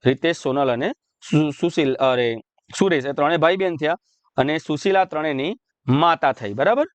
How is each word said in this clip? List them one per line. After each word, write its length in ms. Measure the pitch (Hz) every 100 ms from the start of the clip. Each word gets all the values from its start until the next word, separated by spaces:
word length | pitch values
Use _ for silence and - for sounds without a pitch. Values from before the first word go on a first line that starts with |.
રિતેશ, 320 | - - 165 170
સોનલ 360 | 143 135 139
અને 200 | 120 165 - _ _ -
સુ-, 200 | 151 151 139
સુશીલ, 340 | 170 165 143
અરે, 420 | 131 135 127 120 117 - _ _ -
સુરેશ 280 | 190 160 131
એ 60 |
ત્રણે 240 | 139 147 170
ભાઈ 200 | 160 190
બહેન 200 | 190 160
થયા 200 | 151 175 _ _ _ -
અને 220 | 131 156
સુશીલા 460 | - 151 196 190
ત્રણેયની 500 | 185 151 156 135 143 226 _ _ -
માતા 460 | 131 170 160 147
થઈ, 200 | 131 107
બરાબર? 340 | 104 151 247 330